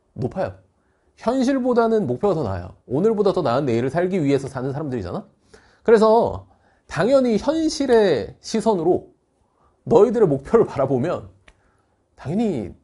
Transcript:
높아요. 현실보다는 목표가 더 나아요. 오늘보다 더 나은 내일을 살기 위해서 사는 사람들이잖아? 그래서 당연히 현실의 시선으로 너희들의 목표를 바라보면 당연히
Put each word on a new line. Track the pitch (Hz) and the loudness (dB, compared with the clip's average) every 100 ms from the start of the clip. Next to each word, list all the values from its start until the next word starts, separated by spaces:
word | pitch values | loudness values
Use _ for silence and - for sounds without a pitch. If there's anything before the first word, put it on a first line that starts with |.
| _ | _
높아요. | - 117 - 139 95 _ _ _ _ _ _ | -8 -8 -6 -8 -8 _ _ _ _ _ _
현실보다는 | - 262 247 269 254 240 233 226 156 | -2 0 0 0 0 0 2 0 -2
목표가 | 123 208 | -2 -2
더 | 160 | -2
나아요. | 120 95 92 - - | -2 -6 -10 -16 -6
오늘보다 | 131 208 214 196 | 0 0 2 0
더 | 185 | 0
나은 | 147 123 147 | 0 0 0
내일을 | 117 131 | 0 -2
살기 | 165 185 190 | -2 -2 0
위해서 | 139 139 135 | 0 0 -2
사는 | 131 131 | -8 -8
사람들이잖아? | 139 156 123 90 143 - _ _ - _ _ | -6 -8 -8 -8 -10 -12 _ _ -20 _ _
그래서 | - 226 220 226 147 92 - _ _ _ - | 2 4 4 4 0 -4 -14 _ _ _ -10
당연히 | - 196 277 247 214 | -2 2 2 2 0
현실의 | - 320 311 - 277 233 202 131 95 - | 0 -2 -2 -2 2 4 4 2 -4 -12
시선으로 | - 220 220 202 160 170 - _ _ _ _ _ _ _ | -6 -2 0 0 2 0 -2 _ _ _ _ _ _ _
너희들의 | - 165 226 226 196 | 2 4 4 4 2
목표를 | 135 - 233 185 | 0 2 2 2
바라보면 | - 135 135 151 135 98 _ _ _ _ _ _ _ _ _ | 0 0 0 -2 -4 -8 _ _ _ _ _ _ _ _ _
당연히 | - 185 233 147 90 - | -6 -2 -2 -2 -6 -12